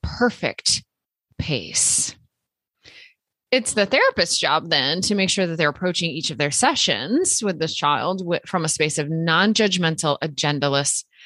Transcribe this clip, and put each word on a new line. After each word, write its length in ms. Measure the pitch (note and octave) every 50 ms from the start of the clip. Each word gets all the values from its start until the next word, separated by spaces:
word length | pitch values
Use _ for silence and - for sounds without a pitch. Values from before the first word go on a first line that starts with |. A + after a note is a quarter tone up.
| -
perfect 800 | - - - A#3+ A#3+ - - F3+ B2+ - - - - - - - _ _ _ _ _ _ _ _ _ _
pace. 800 | - - - D3 A2 D#2+ - - - - - - - - - - _ _ _ _ _ _ _ _ _ _ _ _ _ _ - - - - - _ _ _ _ _ _ _ -
It's 240 | B3 C4 - - -
the 120 | G#3+ G3+
therapist's 520 | G3 B3+ D4+ B4 C5+ - G#3 E3+ - -
job 320 | - F3 C#3 D3 D#3+ D#3+ E3
then 300 | D#3+ C#3+ B2+ C#3 D#3+ F#3
to 140 | F#3 - G#3
make 140 | G3 F#3+ F3+
sure 180 | - G3+ F#3
that 80 | E3+ E3
they're 140 | D#3+ D#3 D3
approaching 420 | C#3+ - F3+ F3+ E3+ - E3+ E3
each 200 | C3 D#3+ D3+ -
of 60 | C#3
their 140 | B2+ D3 C#3+
sessions 920 | - - B3 D4 C#4+ - - F#3+ B2+ G#2 B2+ F3 A#3+ E4 F#4 - - -
with 180 | A3 G3 F3 D3
this 140 | D#3+ D#3+ -
child 460 | - D#3+ D3 D3 A#2 B2 F3 F#3+ F#3
wi-, 220 | F#3 E3+ F3 - -
from 200 | - - F3 D#3+
a 40 | D#3+
space 280 | - - D3+ D3+ -
of 120 | D#3+ D3 D3
non-judgmental, 1080 | D#3+ D#3+ E3 E3+ D#3+ F3 G3 G#3+ G#3 A3 G#3+ G3 F#3 F3+ E3+ D#3+ D#3+ - - D3+ C#3 -
agendaless 880 | - D#3+ C3+ - - D3 D3 C3+ C#3+ C#3+ C#3 C#3 C#3+ - - - - _ _ - -